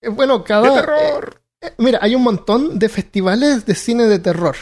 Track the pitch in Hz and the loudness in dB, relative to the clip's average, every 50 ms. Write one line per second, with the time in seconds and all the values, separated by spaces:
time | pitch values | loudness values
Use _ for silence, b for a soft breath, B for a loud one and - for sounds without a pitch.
0 | - 240 208 220 269 269 262 220 165 - 214 208 226 262 277 262 - - 302 302 | -6 -8 -2 -2 0 0 0 -2 0 0 0 4 4 4 4 2 2 0 0 0
1 | 302 302 - 294 - - - _ _ _ _ _ - 339 - - 226 262 247 - | 0 0 -2 -4 -8 -10 -16 _ _ _ _ _ -16 -16 -6 0 0 2 2 2
2 | - 214 240 254 247 240 214 170 - - 208 247 285 320 - 196 208 214 - - | 0 0 2 2 2 0 0 -2 -2 -2 -2 0 0 -2 -2 -2 -2 -2 -2 -6
3 | 185 _ _ 202 185 185 190 233 269 294 285 240 208 - 190 - - - 233 240 | -10 _ _ -2 0 0 0 2 2 2 0 0 0 -2 -4 -4 -2 -2 0 2
4 | 233 220 208 185 175 185 170 165 175 156 127 - | 2 2 2 2 0 -2 -2 0 -2 -2 -4 -4